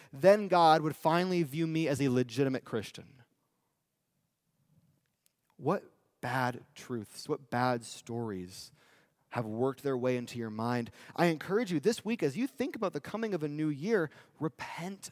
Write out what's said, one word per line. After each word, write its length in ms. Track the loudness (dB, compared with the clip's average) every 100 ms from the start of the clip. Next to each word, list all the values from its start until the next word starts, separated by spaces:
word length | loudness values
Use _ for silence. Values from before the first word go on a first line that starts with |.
| -20
then 340 | 4 6 6 6
God 360 | 6 8 8
would 120 | 4
finally 480 | 0 2 2 2 0
view 240 | 0 -2 -2
me 220 | 0 0
as 140 | 2
a 80 | 2
legitimate 560 | 2 0 0 0 0 -4
Christian. 400 | -6 -6 -12 -18 -20 _ _ _ _ _ _ _ _ _ _ _ _ _ _ _ _ _ _ _ _ _ _ _ -6
What 260 | -2 -2 -4 _ _ _
bad 400 | -4 0 0 -2 -12
truths, 520 | -20 -8 -8 -8 -14 -6
what 180 | -6 -4
bad 320 | 0 0 0
stories 880 | -4 -14 -10 -8 -6 -6 -10 -14 -18 -20 _ _ _ _ _
have 160 | -6 -6
worked 360 | -2 -2 0
their 140 | -2 0
way 220 | 0 0
into 200 | -4 -8
your 120 | -6
mind? 400 | -4 -2 0 -2 -8 -14 2
I 100 | 2
encourage 460 | 2 0 0 0
you 80 | 0
this 240 | 0 0
week, 180 | -2 0
as 140 | 0 0
you 100 | -4
think 300 | -2 -4 -2
about 160 | -4
the 80 | -4
coming 320 | -6 -6 -2
of 100 | -2
a 60 | -2
new 220 | -2 -2
year, 400 | -2 2 2 2 -4 -20 _
repent 720 | -6 -6 -10 -8 -10 -10 -14